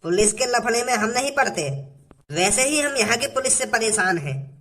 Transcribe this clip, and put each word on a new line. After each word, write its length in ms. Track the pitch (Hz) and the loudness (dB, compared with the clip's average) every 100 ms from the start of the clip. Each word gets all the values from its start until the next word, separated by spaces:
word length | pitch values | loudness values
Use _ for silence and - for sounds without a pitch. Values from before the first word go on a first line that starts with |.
पुलिस 280 | 160 180 208 | -2 2 2
के 120 | 202 254 | 2 0
लफड़े 380 | 240 226 233 | 0 0 0
में 100 | 240 | 0
हम 160 | 247 214 | 0 0
नहीं 220 | 247 269 | 0 -2
पड़ते, 380 | 277 269 - 151 135 - - - - _ | 0 0 0 -4 -4 -8 -18 -20 -20 _
वैसे 320 | 151 185 202 | 0 2 2
ही 160 | 262 302 | 2 2
हम 140 | 285 277 | 0 0
यहाँ 220 | 214 233 | 0 0
की 100 | 269 | 0
पुलिस 260 | - 262 | -2 0
से 120 | - 254 | 0 0
परेशान 520 | 226 226 214 185 175 | 0 0 0 2 0
हैं। 180 | 147 135 - - | -2 -6 -8 -16